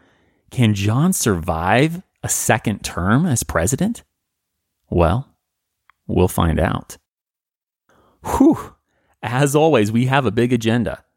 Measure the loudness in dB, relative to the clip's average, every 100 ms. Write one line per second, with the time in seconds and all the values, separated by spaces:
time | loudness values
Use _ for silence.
0 | _ _ _ _ _ 0 2 2 0 0
1 | 0 0 0 -2 -2 -4 0 2 2 -2
2 | -14 _ -6 -4 -2 -2 -2 -6 -6 -4
3 | 0 2 2 -2 -2 -2 -2 -2 -2 -6
4 | _ _ _ _ _ _ _ _ -4 0
5 | 2 0 -4 _ _ _ _ _ _ _
6 | -4 0 0 0 0 0 -2 -4 -10 -20
7 | _ _ _ _ _ _ _ _ _ _
8 | _ _ -4 2 4 2 -6 _ _ _
9 | _ _ -6 -2 0 2 2 2 2 0
10 | 0 0 0 0 0 0 0 0 -2 -6
11 | _